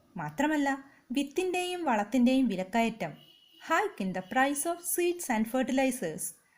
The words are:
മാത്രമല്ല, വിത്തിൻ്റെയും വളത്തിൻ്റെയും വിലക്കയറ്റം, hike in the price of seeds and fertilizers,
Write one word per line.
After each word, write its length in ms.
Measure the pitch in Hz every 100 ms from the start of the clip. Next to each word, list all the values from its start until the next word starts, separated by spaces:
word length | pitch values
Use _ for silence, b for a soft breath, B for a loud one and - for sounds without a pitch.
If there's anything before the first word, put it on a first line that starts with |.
| _ 180
മാത്രമല്ല, 520 | 151 - 302 302 277 277 B B B 247
വിത്തിൻ്റെയും 680 | 277 - 370 359 359 359 311
വളത്തിൻ്റെയും 560 | 220 208 262 240 262 254
വിലക്കയറ്റം, 640 | 185 185 233 226 226 165 151 - _ _ _
hike 380 | - 330 403 -
in 80 | 190 185
the 80 | 185
price 300 | 254 269 285 339
of 120 | 339 -
seeds 320 | - 349 349 -
and 160 | 220 220
fertilizers, 680 | 262 262 262 269 254 170 170 - - b